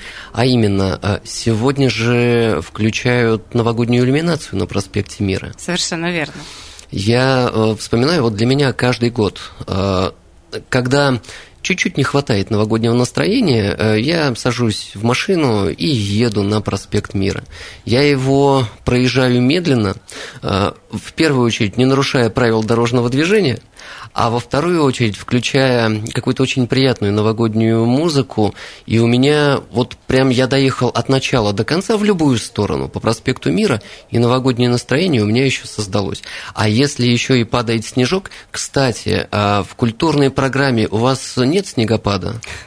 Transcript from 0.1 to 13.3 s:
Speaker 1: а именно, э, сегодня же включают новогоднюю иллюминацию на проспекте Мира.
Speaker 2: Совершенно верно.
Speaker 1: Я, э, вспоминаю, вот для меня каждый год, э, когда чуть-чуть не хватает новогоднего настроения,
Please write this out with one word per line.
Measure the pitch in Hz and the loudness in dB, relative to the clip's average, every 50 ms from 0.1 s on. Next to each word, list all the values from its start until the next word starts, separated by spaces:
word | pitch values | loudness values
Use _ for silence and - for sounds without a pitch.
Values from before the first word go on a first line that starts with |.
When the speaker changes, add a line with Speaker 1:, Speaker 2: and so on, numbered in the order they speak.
| - - - - - | -18 -18 -18 -10 -4
Speaker 1:
а | 110 123 | 0 2
именно, | 131 127 120 110 101 98 98 95 95 78 - | 2 2 2 2 2 2 2 0 0 -2 -2
э, | - 101 101 - - | -2 -2 -2 -2 -4
сегодня | - - - - 117 113 104 117 139 143 139 139 127 | -10 -12 -6 -2 -2 0 0 0 0 0 2 0 0
же | 107 110 113 120 123 120 120 120 120 117 117 110 92 73 | 0 0 0 0 2 2 2 2 2 2 2 2 0 -2
включают | 87 - - - 107 110 107 - - 127 123 123 117 113 110 107 - - - | -4 -8 -6 -2 -2 -2 -2 0 -2 0 0 2 2 2 0 -2 -4 -4 -2
новогоднюю | 120 110 117 117 113 120 113 123 123 123 | 0 0 0 0 0 0 2 2 2 2
иллюминацию | 127 135 156 165 175 160 143 - - - 95 | 2 2 0 0 0 -2 -2 -4 -6 -6 -4
на | 95 | -4
проспекте | - - 101 - - - 104 98 - - - 104 | -2 -4 -4 -6 -4 -4 -6 -6 -6 -6 -4 -2
Мира. | 95 95 - - 90 95 - - - 175 | -2 -2 -2 -4 -8 -12 -10 -8 -6 -4
Speaker 2:
Совершенно | 180 - - 185 165 165 175 | -4 -4 -4 -4 -4 -4 -4
верно. | 175 165 143 - - 147 151 - - - - - - - - - | -2 -4 -4 -6 -8 -14 -16 -16 -18 -18 -18 -20 -20 -20 -18 -10
Speaker 1:
Я, | - 92 98 107 117 123 131 135 135 127 123 120 - | -8 -2 0 2 2 4 4 4 2 2 2 0 2
э, | 110 110 110 107 104 | 2 2 2 0 -2
вспоминаю, | - - - 117 123 147 - 151 120 | -4 -2 0 2 2 2 2 2 2
вот | 117 107 | 0 0
для | 98 117 123 | 0 0 2
меня | 135 143 143 131 110 | 2 2 2 0 0
каждый | - 127 123 123 - 120 120 | 0 0 0 0 0 0 -2
год, | 117 - 104 92 - - - - - - - - | 0 0 0 0 -2 -6 -12 -18 -16 -14 -8 -6
э, | 90 95 98 98 95 92 92 - - - - - - - - _ - 110 - - | -2 -2 0 0 2 0 0 -2 -4 -8 -16 -20 -20 -20 -20 _ -14 -14 -8 -2
когда | - 127 123 127 131 143 143 139 131 113 - - - - - - - - | -2 -2 0 2 2 2 4 2 0 -2 -4 -10 -16 -20 -20 -20 -20 -12
чуть-чуть | - - 185 - - 202 - | -6 -4 -4 -2 -2 -2 0
не | 151 135 | 0 -2
хватает | - - 139 139 - 113 98 95 - | 0 0 0 0 2 0 0 0 0
новогоднего | 110 101 107 107 113 113 113 117 117 | 0 0 0 2 2 2 2 2 2
настроения, | 123 123 - - 131 147 175 | 2 2 0 0 -2 0 0